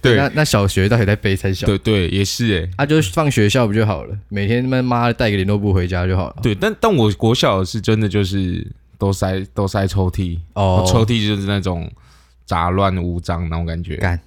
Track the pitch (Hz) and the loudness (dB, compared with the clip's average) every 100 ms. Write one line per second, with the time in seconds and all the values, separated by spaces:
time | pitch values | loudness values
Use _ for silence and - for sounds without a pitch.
0 | 127 120 139 147 156 110 101 98 95 117 | 4 2 2 0 2 2 2 2 2 2
1 | 101 104 104 95 98 95 - 98 - 104 | 2 0 0 0 -2 -2 0 0 0 0
2 | 85 92 98 - 117 95 85 92 143 156 | 0 0 -2 -2 0 0 -2 -4 0 2
3 | 98 165 151 131 104 131 117 104 107 85 | 2 0 0 2 2 2 2 2 0 -2
4 | - 104 - 101 101 120 127 131 127 120 | -6 -12 -8 -6 -2 0 0 0 0 0
5 | 120 117 117 101 95 104 101 95 90 90 | 0 0 0 0 0 0 2 2 0 -2
6 | 92 92 87 - 113 101 214 214 233 180 | 0 0 -2 -2 -2 0 -2 0 0 2
7 | 107 98 113 120 147 98 95 110 101 110 | 2 2 0 2 2 2 -2 -4 0 0
8 | 107 101 98 98 92 87 - - _ - | 0 0 0 -2 -2 -4 -8 -14 _ -4
9 | 98 95 95 95 95 - 98 104 98 98 | -2 0 -2 -4 -6 -4 -2 0 -2 0
10 | 92 87 92 85 85 - 98 92 92 117 | -2 -2 -4 -6 -8 -2 2 2 4 2
11 | 110 117 104 104 98 101 92 87 80 - | 2 2 0 -2 0 -2 -2 -4 -6 -14
12 | - - _ _ - 87 87 92 98 92 | -20 -20 _ _ -6 -2 0 2 0 0
13 | 87 87 87 85 82 82 85 82 82 73 | -4 -4 -4 -4 -4 -4 -4 -6 -6 -4
14 | 92 87 | -2 -2